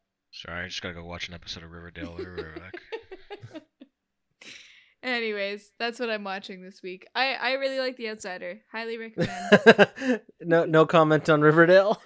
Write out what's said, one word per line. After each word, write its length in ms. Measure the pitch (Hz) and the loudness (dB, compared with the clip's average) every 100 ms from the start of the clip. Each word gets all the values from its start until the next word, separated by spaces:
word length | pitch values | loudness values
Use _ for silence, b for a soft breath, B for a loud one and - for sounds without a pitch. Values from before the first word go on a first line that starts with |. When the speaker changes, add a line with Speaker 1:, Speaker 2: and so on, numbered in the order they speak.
| _ _ _ | _ _ _
Speaker 1:
Sorry, 320 | - - 85 | -18 -12 -10
I 40 | 92 | -10
just 140 | - | -12
gotta 120 | 95 | -12
go 100 | 85 | -14
watch 240 | 85 87 - | -14 -12 -12
an 60 | |
episode 280 | 87 - 90 | -14 -16 -16
of 80 | 82 | -16
Riverdale. 400 | 85 85 85 92 | -20 -18 -16 -16
I'll 60 | 85 | -14
be 20 | 90 | -14
right 280 | 90 80 80 | -14 -14 -16
back. 180 | 92 - | -18 -20
Speaker 2:
<laughs> 800 | - 453 453 370 - 415 - 311 _ _ 277 _ _ _ _ _ B B B B B B | -16 -18 -18 -20 -20 -20 -20 -20 _ _ -20 _ _ _ _ _ B B B B B B
Anyways, 680 | 254 240 226 208 196 202 - - | -8 -6 -6 -6 -6 -8 -14 -10
that's 220 | 233 233 | -10 -8
what 80 | 240 | -6
I'm 160 | 214 | -6
watching 380 | 202 190 202 190 | -8 -12 -12 -18
this 200 | 185 202 | -20 -18
week. 240 | 185 185 - | -16 -16 -10
I, 200 | 233 269 | -4 -4
I 180 | 254 240 | -4 -4
really 260 | 269 269 262 | -4 -4 -4
like 180 | 262 254 | -6 -8
The 120 | 220 | -12
Outsider. 520 | 220 208 180 180 208 _ | -10 -12 -12 -12 -14 _
Highly 240 | 220 226 226 | -12 -10 -12
recommend. 1200 | 226 - 170 - - 208 220 - 202 - 262 233 _ | -10 -6 -6 -4 2 4 8 8 6 2 -4 -4 _
Speaker 3:
<laughs> 140 | - | -12
No, 240 | 170 165 | 0 2
no 200 | 165 160 160 | 4 4 4
comment 420 | 175 156 156 - | 4 4 2 4
on 100 | 151 | 4
Riverdale? 600 | 151 156 170 185 196 220 | 6 6 8 6 4 0